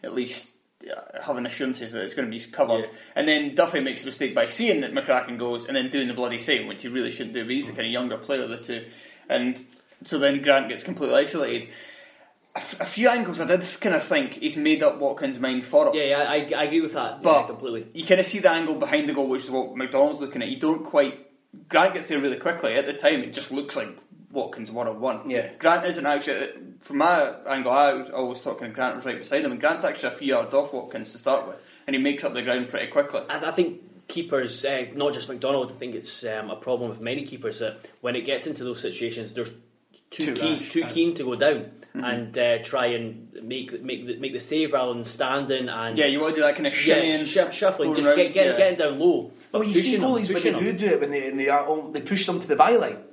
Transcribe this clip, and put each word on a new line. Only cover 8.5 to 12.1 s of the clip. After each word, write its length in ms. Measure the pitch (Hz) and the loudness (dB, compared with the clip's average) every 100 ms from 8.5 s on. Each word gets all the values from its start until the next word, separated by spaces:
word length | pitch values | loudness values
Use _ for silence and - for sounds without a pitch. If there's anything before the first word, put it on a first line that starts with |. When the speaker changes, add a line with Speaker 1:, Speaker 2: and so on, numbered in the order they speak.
| 117 | -8
Speaker 1:
two. 280 | - 120 120 - - - - | -8 -10 -10 -20 -20 -20 -2
And 340 | 127 123 123 - - _ _ | 0 0 -4 -10 -20 _ _
so 140 | - 156 | -6 2
then 240 | 139 139 | 2 2
Grant 280 | 143 135 131 | 4 4 4
gets 120 | 120 | -8
completely 360 | - 170 - 123 | -8 -4 2 4
isolated. 520 | 143 160 131 120 113 - - - - | 4 0 -2 -4 -8 -18 -20 -20 -20